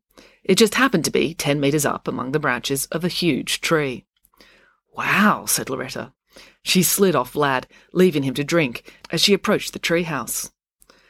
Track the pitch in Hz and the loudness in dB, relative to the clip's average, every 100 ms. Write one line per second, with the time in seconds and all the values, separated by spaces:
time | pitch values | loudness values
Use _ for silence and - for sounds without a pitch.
0 | _ - - _ - 185 220 - 262 185 | _ -20 -20 _ 2 4 4 4 2 2
1 | 139 - 143 170 143 147 139 151 135 - | 0 0 -2 -2 -2 0 2 2 0 -2
2 | - - 123 147 147 123 - 139 - 165 | -6 -6 -4 -2 -2 -2 -2 -4 -4 -4
3 | 175 - 175 127 - - - 160 143 117 | -4 -2 0 0 -2 -4 0 0 0 -6
4 | - _ _ _ _ _ _ _ _ - | -14 _ _ _ _ _ _ _ _ -8
5 | 110 185 208 131 104 - 226 131 127 - | -2 2 2 2 -2 -4 -4 -8 -8 -10
6 | - _ _ - - _ - 185 175 - | -12 _ _ -20 -20 _ -2 2 2 4
7 | 196 147 123 147 147 131 127 - _ - | 2 2 0 0 0 0 -4 -16 _ 2
8 | 185 147 135 127 143 170 139 113 - - | 4 4 -2 -2 0 0 0 -4 -16 -20
9 | - 156 - 196 - 165 - - - 170 | -8 0 2 2 2 -2 -2 -6 -2 -2
10 | 175 143 - - - _ _ _ _ _ | -2 -6 -6 -8 -10 _ _ _ _ _
11 | _ | _